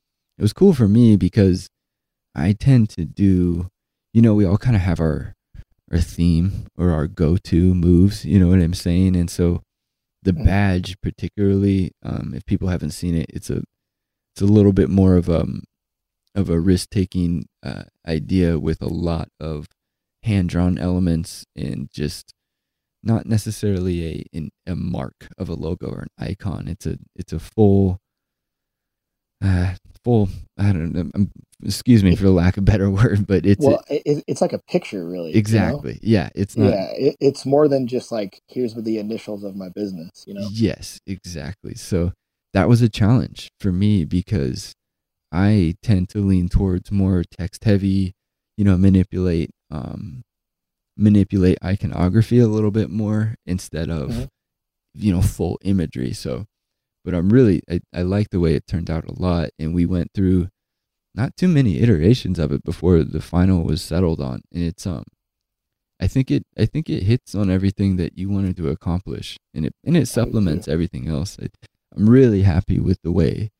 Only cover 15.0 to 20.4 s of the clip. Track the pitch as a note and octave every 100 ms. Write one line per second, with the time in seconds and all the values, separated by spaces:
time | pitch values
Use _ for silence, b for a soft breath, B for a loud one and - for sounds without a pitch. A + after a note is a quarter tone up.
15 | F#2+ F2+ F2 E2 A#1+ - - _ _ _
16 | _ _ _ G2 E2+ E2+ F2 F2+ - A2
17 | F#2 F#2 F2 E2+ - _ - G1+ - _
18 | - D#2+ - F#2 E2+ E2 E2 D#2+ - F2
19 | F2 E2 - _ D2+ D2+ D2+ _ _ _
20 | _ _ A2+ G2+